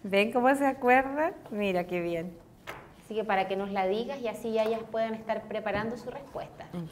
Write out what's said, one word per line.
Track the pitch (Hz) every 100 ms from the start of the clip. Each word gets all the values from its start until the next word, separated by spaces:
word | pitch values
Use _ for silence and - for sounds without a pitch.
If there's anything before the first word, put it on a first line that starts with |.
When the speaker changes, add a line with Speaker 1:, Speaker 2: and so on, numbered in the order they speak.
Speaker 1:
¿Ven | 196 196 220
cómo | 254 254 277
se | 277
acuerdan? | 269 247 254 269 285 330 381 -
Mira | 208 202 180 180
qué | 175
bien. | 170 165 180 - - - - - - - -
Speaker 2:
Así |
que | 214
para | 220 190 190
que | 196
nos | 202
la | 202 190
digas | 214 240 277
y | 226
así | 208 226
ya | 220
ellas | 220 226 220
puedan | 226 226
estar | 220 - 214
preparando | - 214 214 202 226 240
su | 254
respuesta. | 277 - - - - - 175 160